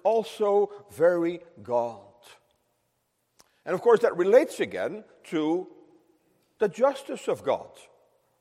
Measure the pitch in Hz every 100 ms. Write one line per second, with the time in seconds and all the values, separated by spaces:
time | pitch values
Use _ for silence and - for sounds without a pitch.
0 | 196 226 214 - 208 202 202 - - -
1 | 165 175 170 175 - - 104 120 117 107
2 | - _ - - _ _ _ _ _ _
3 | _ _ _ _ _ _ - 180 233 226
4 | 226 - 180 240 339 - 131 90 110 208
5 | - _ - 165 156 175 185 - - _
6 | _ _ _ _ _ - 208 - 269 269
7 | - 254 - 165 131 117 - - - _
8 | _ _ _ _